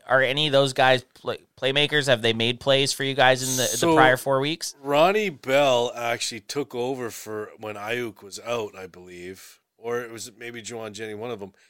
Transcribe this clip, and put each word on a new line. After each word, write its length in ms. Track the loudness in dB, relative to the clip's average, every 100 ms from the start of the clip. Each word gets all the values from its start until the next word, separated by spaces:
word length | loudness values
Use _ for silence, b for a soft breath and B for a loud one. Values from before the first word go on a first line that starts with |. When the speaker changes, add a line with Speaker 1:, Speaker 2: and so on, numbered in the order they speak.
| 2
Speaker 1:
are 160 | 2
any 240 | 4 2 2
of 60 |
those 200 | 4 2
guys 300 | 4 4 4 0 _
play-, 240 | -10 -10 _ _
playmakers? 460 | -2 0 2 0 2
Have 160 | 2
they 120 | 2
made 260 | 2 0 0
plays 340 | 2 2 2
for 100 | -2
you 120 | -4 4
guys 260 | 4 4
in 160 | 0 -2
the, 60 |
Speaker 2:
So, 240 | -2 0 2
Speaker 1:
the 60 | 6
prior 200 | 6 4
four 260 | 0 0
weeks? 340 | 0 -4 -8 -10
Speaker 2:
Ronnie 480 | -2 4 4 4 -2
Bell 600 | -4 0 4 4 4 0 -2
actually 460 | -4 -4 -6 -8
took 340 | -8 -8 -6 -6
over 340 | -4 -4 -8
for 400 | -10 -10 -10 -10 -12
when 180 | -12 -10
Ayuk 440 | -6 -6 -6 -10
was 180 | -18 -14 -6
out, 300 | -6 -6 -10
I 100 | -16
believe, 760 | -18 -20 -16 -16 -16 -20 _ _ _
or 260 | -8 -8
it 100 | -8
was 200 | -14 -16 -14
maybe 240 | -14 -14
Juwan 300 | -12 -10 -10
Jennings, 260 | -10 -12 -10
one 140 | -10
of 80 | -10
them, 140 | -12 _